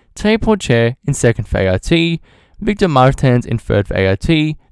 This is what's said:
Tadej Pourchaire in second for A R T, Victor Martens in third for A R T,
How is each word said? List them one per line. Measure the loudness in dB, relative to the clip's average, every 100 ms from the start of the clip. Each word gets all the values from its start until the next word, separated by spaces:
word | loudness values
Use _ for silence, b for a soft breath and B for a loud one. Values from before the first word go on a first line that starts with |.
| b
Tadej | -6 -2 0
Pourchaire | 0 -2 0 2 0 -2
in | -6
second | 0 0 0
for | -4 -2
A | 0
R | -2
T, | 0 0 0 -4 b b b b
Victor | -6 -2 0
Martens | 4 4 4 2 2
in | 0 -6
third | -2 -2 0
for |
A | -2 0
R | 0
T, | 0 0 0 -6 _